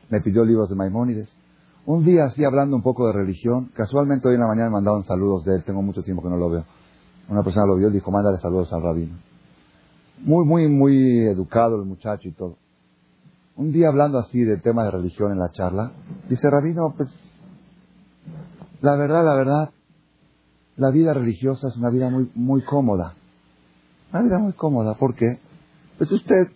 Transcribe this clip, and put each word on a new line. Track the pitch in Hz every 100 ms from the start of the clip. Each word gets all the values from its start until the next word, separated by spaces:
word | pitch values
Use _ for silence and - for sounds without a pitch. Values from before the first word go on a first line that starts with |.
| -
Me | 107
pidió | 107 101
libros | 113 113 101
de | 98
Maimónides. | 95 104 123 110 104 _ _ _ _ _ -
Un | 165
día, | 160 175
así, | 139 117
hablando | 143 135 139 135
un |
poco | 131 123 120
de |
religión, | 101 95 92 117 123 127
casualmente | - 107 139 143 139 127
hoy |
en | 123
la | 117
mañana | 110 113
me |
mandaron | 107 98 104
saludos | 92 92 101 95
de | 80 92
él, |
tengo | 80 98
mucho | 98 95
tiempo | 90 90
que | 87
no | 87
lo | 87
veo. | 85 80 _ _ _ _ _ -
Una | 104
persona | 95 92 101
lo | 92
vio | 104
y |
dijo, | 101 92
"Mándale | 101 101 92
saludos | 87 92 87
al | 82
rabino". | 85 82 82 87 - _ _ _ _ _ _ _ _ -
Muy, | - 165
muy, | 156 170 156
muy | 143 139 135 131 120 110
educado | 95 90 117 117 110
el | 95
muchacho | 92 110 104 92
y |
todo. | 80 90 85 _ _ _ _ _ _ _ _ _ -
Un | 147
día | 156 165
hablando | 139 147 135
así | 117 123
de | 113 101
temas | 117 117
de | 107
religión | 90 90 - 104
en | 98
la | 87
charla, | - 90 92 120 - - - -
dice, | 123 147
"Rabino, | 143 151 170 160 -
pues, | 139 - - _ - - _ _ _ _ _ _ - 156 - - - -
la | 139 143
verdad, | 147 160
la | 165
verdad, | 135 135 143 156 - _ _ _ _ _ _ _ _ _ -
la | 135
vida | 139 165
religiosa | 143 117 98 131 131 135
es | 120
una | 120
vida | 123 127
muy, | 127 123
muy | 113 123 135
cómoda. | 127 143 127 98 82 - _ _ _ _ _ _ _ _ _
Una | -
vida | 240 185
muy | 208
cómoda, | - 156 131 110
¿por | 107 135
qué? | 127 117 120 _ - _ _ _ -
Pues | 151
usted | 190 - 185 185